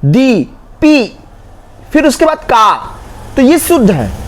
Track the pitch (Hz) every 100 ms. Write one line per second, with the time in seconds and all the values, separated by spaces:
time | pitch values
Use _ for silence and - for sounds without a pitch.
0 | 139 170 262 226 123 - - - 311 302
1 | 208 - - - - - - - - 302
2 | 302 247 320 311 - 240 214 165 - -
3 | - - - - 262 330 - 339 214 160
4 | 107 -